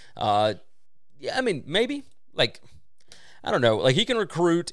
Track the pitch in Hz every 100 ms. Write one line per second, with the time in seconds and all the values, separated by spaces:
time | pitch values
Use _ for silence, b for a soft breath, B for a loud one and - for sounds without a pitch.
0 | b - 107 104 107 98 - - - -
1 | - - 135 254 247 151 139 180 240 285
2 | - - - - 131 - - - - -
3 | - b b b - 175 117 110 117 135
4 | 233 233 185 156 175 170 -